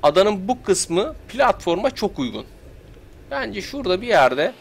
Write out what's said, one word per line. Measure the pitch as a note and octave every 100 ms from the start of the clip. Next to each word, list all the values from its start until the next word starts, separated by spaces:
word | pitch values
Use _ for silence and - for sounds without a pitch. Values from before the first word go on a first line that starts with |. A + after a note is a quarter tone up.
adanın | D3 D3 G3 G#3 F#3+
bu | B3
kısmı | - F#3 - E3+ B3 D#4 -
platforma | A#3 C4 - - E3+ C4
çok | C4 G#3 -
uygun. | B2 G#2+ - - - - - - - - -
Bence | C#4 B3+ G3+
şurada | - C#4 B3+ F#3
bir | A#3+
yerde. | G3 C3 B2+ E3+ B3+